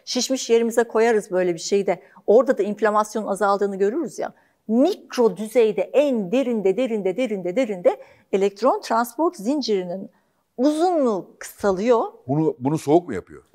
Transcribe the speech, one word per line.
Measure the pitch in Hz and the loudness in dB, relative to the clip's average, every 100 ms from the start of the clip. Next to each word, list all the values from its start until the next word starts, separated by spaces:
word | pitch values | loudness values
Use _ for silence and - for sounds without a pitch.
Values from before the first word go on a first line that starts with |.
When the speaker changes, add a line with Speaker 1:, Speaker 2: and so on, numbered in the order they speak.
Speaker 1:
şişmiş | - 254 240 262 - | -8 -4 -2 -4 2
yerimize | 233 233 226 | 2 2 0
koyarız | 233 220 233 214 196 | 0 2 2 2 0
böyle | 180 180 | 0 0
bir | 165 | -2
şeyi | - 202 190 | -2 0 0
de. | 175 - - - | -4 -8 -10 4
Orada | 233 247 - | 4 4 0
da | |
inflamasyonun | 202 208 214 214 214 226 202 | -2 0 0 2 0 -4 -6
azaldığını | 190 202 202 202 196 | -2 0 2 0 0
görürüz | 202 277 240 - | -2 -2 -6 -8
ya. | - - _ _ - | -10 -12 _ _ -2
Mikro | 226 311 - - - 226 180 | 2 2 0 -6 0 0 0
düzeyde, | 214 254 220 185 | -2 2 2 0
en | - 254 294 240 180 | 0 2 2 0 0
derinde, | 247 247 226 190 190 | -2 0 0 0 0
derinde, | 254 220 190 180 | -2 -2 -4 -2
derinde, | 254 202 180 185 | -4 -4 -4 -2
derinde | 247 185 214 415 - _ _ | -4 0 0 0 -8 _ _
elektron | 202 196 202 247 403 | -2 0 0 0 0
transport | - 226 240 - 339 - | -2 -2 -2 -2 -2 -2
zincirinin | 202 294 226 196 180 190 202 _ _ _ _ - | -4 -2 -2 -2 -2 -10 -12 _ _ _ _ 0
uzunluğu | 277 302 370 330 254 196 - _ | 0 2 0 2 0 -2 -6 _
kısalıyor. | - - 208 185 226 233 392 - - | -20 -4 -2 0 2 2 2 -8 -4
Speaker 2:
Bunu, | 147 156 - | 0 0 0
bunu | 127 156 | -2 -2
soğuk | - 160 175 | 2 2 2
mu | |
yapıyor? | 95 - 73 _ | -6 -10 -20 _